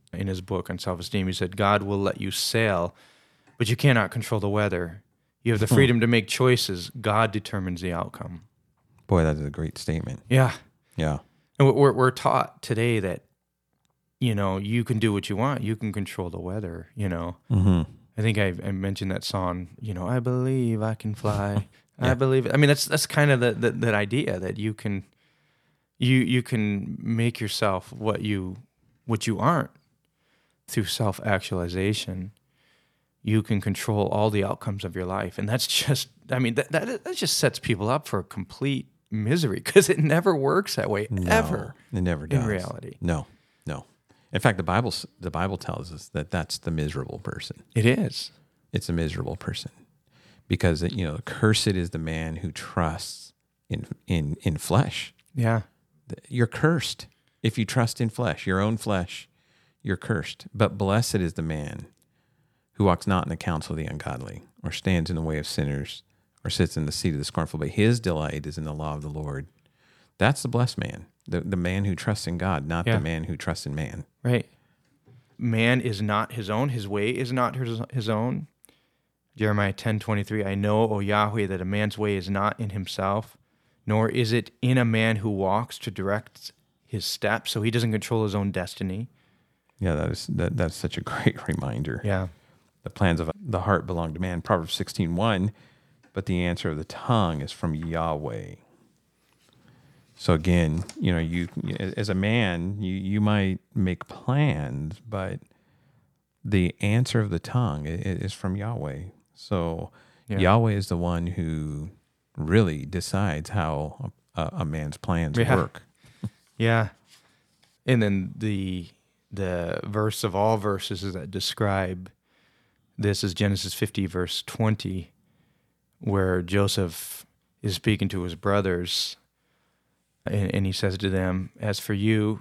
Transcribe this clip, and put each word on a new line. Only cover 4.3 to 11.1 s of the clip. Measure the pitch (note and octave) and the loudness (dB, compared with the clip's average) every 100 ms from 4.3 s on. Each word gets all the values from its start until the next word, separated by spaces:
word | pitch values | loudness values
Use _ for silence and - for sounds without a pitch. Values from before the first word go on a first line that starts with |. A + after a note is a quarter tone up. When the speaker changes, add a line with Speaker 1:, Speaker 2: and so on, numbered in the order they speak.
| A2 | -2
Speaker 1:
the | G2+ | 0
weather. | G#2 G#2 F2+ F2 G2 - _ _ _ | 2 2 0 -4 -8 -20 _ _ _
You | A#2 | 0
have | G#2+ | 2
the | G#2+ | 4
Speaker 2:
Hmm. | B2 | 6
Speaker 1:
freedom | B2+ A#2 | 6 6
to | A2+ | 6
make | A#2 G2+ | 4 2
choices. | - B2+ A#2+ - F2+ E2 B2+ | 2 4 4 2 -4 -8 -4
God | G#2+ G#2 A2+ | 2 4 2
determines | G#2 - G2+ F#2 F2 | 0 -4 -4 -4 -4
the | F2+ | -2
outcome." | E2+ F#2 - F2+ F2 - _ _ _ _ _ - | -2 -4 -6 -12 -12 -16 _ _ _ _ _ 2
Speaker 2:
Boy, | F2+ D#2+ | 4 4
that | D2+ | 2
is | C#2+ | -4
a | |
great | C#2+ D#2+ - | -4 -6 -6
statement. | - D#2+ - - - | -4 -4 -4 -10 2
Speaker 1:
Yeah. | C3 B2 - - _ _ - | 4 4 0 -14 _ _ -2
Speaker 2:
Yeah. | D#2 | 0